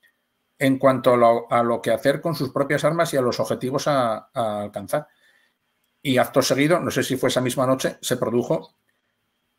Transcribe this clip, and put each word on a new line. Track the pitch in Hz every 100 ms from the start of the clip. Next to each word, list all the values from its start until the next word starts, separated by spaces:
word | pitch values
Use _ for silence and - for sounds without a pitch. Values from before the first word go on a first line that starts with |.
| _ _ _ _ _ _
en | 131 131
cuanto | 135 131 127
a | 120
lo, | 117 117 -
a | 120
lo | 117 117
que | 120
hacer | 113 139 151
con | 170
sus | 156 135
propias | 143 139 143
armas | 147 165 160
y | 139
a |
los | 123 107
objetivos | 113 - 123 135 156
a, | 143 120 107 -
a | - 113 104
alcanzar. | 104 104 98 147 147 _ _ _ _ _ _ _ _ _
Y | - 123
acto | 120 139
seguido, | 131 135 147 170
no | 135
sé | 139
si | - 127
fue | 131
esa | 123
misma | 127 123 127
noche, | 131 - -
se | - 127
produjo | 135 120 120 160 - _ _ _ _ _ _ _ _